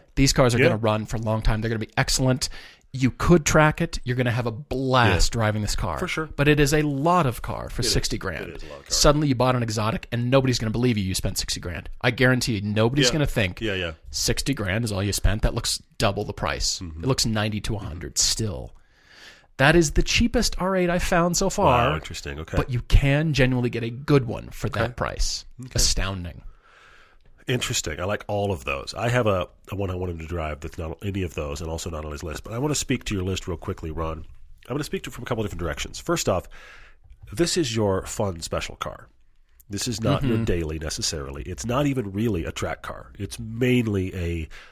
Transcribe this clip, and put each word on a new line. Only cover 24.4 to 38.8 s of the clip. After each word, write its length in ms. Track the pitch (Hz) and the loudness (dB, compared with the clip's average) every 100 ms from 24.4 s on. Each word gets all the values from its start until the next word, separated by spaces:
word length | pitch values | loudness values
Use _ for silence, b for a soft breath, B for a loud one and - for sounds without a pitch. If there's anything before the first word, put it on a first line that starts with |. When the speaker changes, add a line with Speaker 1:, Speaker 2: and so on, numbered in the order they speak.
| 60 | -10
Speaker 1:
for 180 | - - | -8 -4
that 120 | 101 | -2
Speaker 2:
Okay. 80 | 113 | -2
Speaker 1:
price. 540 | - 64 50 - - - - | -2 -4 0 0 0 -10 -16
Speaker 2:
Okay. 120 | 127 | -6
Speaker 1:
Astounding. 680 | 120 - - 95 95 85 - - b b b b b b b b b - | 0 2 2 -2 -4 -8 -12 -16 b b b b b b b b b -4
Speaker 2:
Interesting. 520 | 127 - 117 - 76 | -2 -2 -4 -4 -4
I 60 | |
like 200 | 92 104 - | -4 -4 -2
all 240 | 104 101 | -2 0
of 120 | 90 | -2
those. 300 | - 69 - - | -4 -6 -6 -4
I 120 | 117 | 0
have 180 | 123 107 | 2 2
a, 220 | 95 80 - - | 0 -2 -10 -10
a 40 | |
one 160 | 98 98 | -4 -4
I 40 | |
want 180 | 92 92 | -4 -4
him 60 | 82 | -6
to 80 | 80 | -6
drive 340 | 85 78 73 | -6 -6 -6
that's 160 | 78 - | -10 -8
not 220 | 80 78 | -8 -6
any 200 | 101 98 | -6 -4
of 120 | 90 | -4
those 280 | - 73 73 | -4 -6 -6
and 80 | 82 | -6
also 180 | 82 - | -6 -6
not 160 | 78 | -8
on 80 | 76 | -8
his 100 | 73 | -8
list. 220 | 85 73 | -8 -10
But 80 | - | -8
I 60 | 113 | -4
wanna 160 | 147 | -2
speak 300 | 139 - 127 | -2 -2 -4
to 100 | - | -2
your 100 | 104 | -4
list 240 | 92 92 - | -2 -4 -4
real 80 | 82 | -8
quickly, 340 | - 92 80 | -6 -8 -8
Ron. 360 | 80 80 78 78 - - - - | -6 -6 -6 -12 -18 -20 -20 -8
I'm 60 | |
gonna 100 | 135 | -8
speak 180 | 143 190 | -6 -8
to 60 | - | -8
it 40 | |
from 80 | - | -12
a 20 | 117 | -6
couple 160 | 117 | -4
different 160 | 104 85 | -4 -4
directions. 380 | 85 73 - - | -6 -4 -8 -8
First 300 | - 170 - | -4 -2 0
off, 180 | 92 - B B B B B - - - | 0 -2 B B B B B -20 -20 -12
this 240 | 104 170 190 | -2 0 0
is 180 | 143 | 0
your 280 | 113 104 95 | 0 2 0
fun 360 | - - 104 82 | -2 -4 -4 -4
special 340 | - 85 - | -6 -6 -6
car. 320 | - | -8